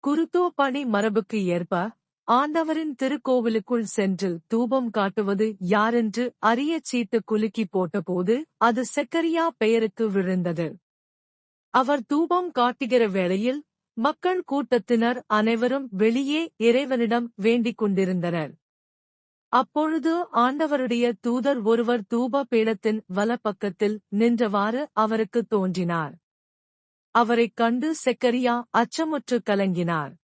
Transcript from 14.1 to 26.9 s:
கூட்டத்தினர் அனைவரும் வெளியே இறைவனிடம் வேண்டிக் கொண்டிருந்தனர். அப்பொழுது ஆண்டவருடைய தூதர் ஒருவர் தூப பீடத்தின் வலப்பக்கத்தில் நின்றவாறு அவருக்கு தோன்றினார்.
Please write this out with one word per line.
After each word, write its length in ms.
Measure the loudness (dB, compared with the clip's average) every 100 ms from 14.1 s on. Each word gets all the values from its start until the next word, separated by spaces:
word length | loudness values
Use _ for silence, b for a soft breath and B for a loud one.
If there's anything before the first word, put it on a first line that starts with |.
| 0 -2 -2
கூட்டத்தினர் 800 | -2 -4 0 -2 2 0 2 -2 0
அனைவரும் 600 | 2 2 2 0 -2 -4
வெளியே 600 | 0 2 2 0 -2 -4 _
இறைவனிடம் 760 | 2 4 2 0 0 0 -2 -2
வேண்டிக் 400 | 2 2 0 0
கொண்டிருந்தனர். 800 | 0 2 0 0 -2 -2 -4 -10 _ _ _ _ _ _ _ _ _
அப்பொழுது 800 | 0 0 0 0 0 0 -2 -2
ஆண்டவருடைய 800 | 0 0 0 -2 0 0 0 0 -2
தூதர் 400 | -2 0 0 0
ஒருவர் 420 | 2 2 2 -2 0
தூப 280 | -2 0 -2
பீடத்தின் 600 | 0 0 0 0 -2 -4 -4
வலப்பக்கத்தில் 840 | -2 0 0 -4 -4 -6 -2 -2 -2 _
நின்றவாறு 720 | 2 2 2 2 2 0 -2 -4
அவருக்கு 520 | 0 0 0 0 -2
தோன்றினார். 720 | 0 0 0 -2 -2 -2 -4 -10 _ _ _ _ _ _ _